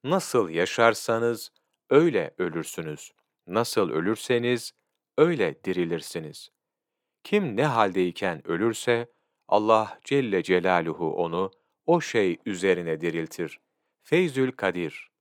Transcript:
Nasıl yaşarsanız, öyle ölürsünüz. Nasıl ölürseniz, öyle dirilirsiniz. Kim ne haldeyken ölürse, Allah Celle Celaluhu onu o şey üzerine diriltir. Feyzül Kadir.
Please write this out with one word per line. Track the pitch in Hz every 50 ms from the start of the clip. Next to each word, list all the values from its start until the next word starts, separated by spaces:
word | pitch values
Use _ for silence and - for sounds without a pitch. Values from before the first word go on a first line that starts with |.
| _
Nasıl | 131 170 190 - - - 127 104 82
yaşarsanız, | 80 82 90 - - - 117 117 110 - - - 117 113 117 117 120 110 - - _ _ _ _ _ _ _ _
öyle | 127 143 165 170 151 98 82 - _ _
ölürsünüz. | 92 87 78 82 80 - - - 82 78 76 73 - - _ _ _ _ _ _ _
Nasıl | - - 107 117 - - 113 101 82
ölürseniz, | 62 78 82 95 113 110 - - 127 120 120 120 123 117 - - _ _ _ _ _ _ _ _ _ -
öyle | 151 170 175 139 101 82 69 _ _
dirilirsiniz. | 95 92 87 90 82 82 82 80 - - 87 80 76 73 - - - _ _ _ _ _ _ _ _ _ _ _ _ _ _ _
Kim | - - 208 196 143 104
ne | 101 139
haldeyken | 151 127 113 110 98 87 95 90 90 85 - 101 95 85 76 -
ölürse, | - 85 85 104 117 113 - - - 120 117 120 117 _ _ _ _ _ _ _ -
Allah | - 107 107 107 110 110 110 104 - - _
Celle | - 139 143 131 117 98 92 85
Celaluhu | - 92 90 85 92 92 87 82 82 78 - 85 80 -
onu | - 87 82 82 90 95 95 _ _ _ _ _ _ _
o | - 170 175
şey | - - - 117 101 92 85 - _
üzerine | - 98 87 92 98 92 87 87 82 80 78
diriltir. | 80 85 80 82 82 78 - - 85 80 - - _ _ _ _ _ _ _ _ _
Feyzül | - - 170 185 165 127 135 131 127 127
Kadir. | - - 95 85 90 87 78 - - - _ _ _